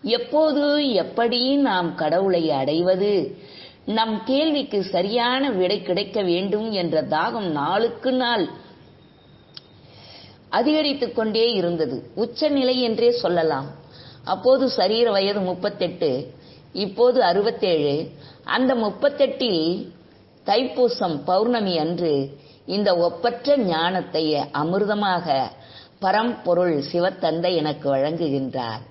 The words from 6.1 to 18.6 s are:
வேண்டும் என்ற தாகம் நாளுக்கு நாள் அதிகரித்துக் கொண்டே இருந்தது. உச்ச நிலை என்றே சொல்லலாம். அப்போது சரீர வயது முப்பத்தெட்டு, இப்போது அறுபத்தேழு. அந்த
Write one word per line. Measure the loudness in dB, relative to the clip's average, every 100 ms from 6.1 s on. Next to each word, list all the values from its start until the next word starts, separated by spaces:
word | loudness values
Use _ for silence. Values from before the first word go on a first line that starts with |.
| -2
வேண்டும் | 0 0 0 -2 -2
என்ற | -4 -2 -2 0
தாகம் | -2 -2 -2 -4
நாளுக்கு | -2 0 0 0 -2 -2
நாள் | 0 0 0 -2 -6 -20 -20 -20 -20 -20 -20 -20 -20 -20 -20 -20 -20 -20 -20 -20 -20 -20 -20 -4
அதிகரித்துக் | 0 2 2 0 -2 -2
கொண்டே | -2 0 2 2
இருந்தது. | 2 0 0 -2 -4 -10
உச்ச | -6 -6 -2 0
நிலை | 2 2 2
என்றே | 0 2 2
சொல்லலாம். | 2 0 2 2 -2 -6 -14 -20 -20 -20 -14
அப்போது | -6 0 4 4 4
சரீர | 2 2 2 2
வயது | 2 2 0
முப்பத்தெட்டு, | -2 -2 -4 -2 -4 0 -2 -2 -6 -16 -20 -20 -12
இப்போது | -6 -6 2 4 4
அறுபத்தேழு. | 4 4 0 0 0 2 2 -2 -4 -14 -20 -18 -4
அந்த | 0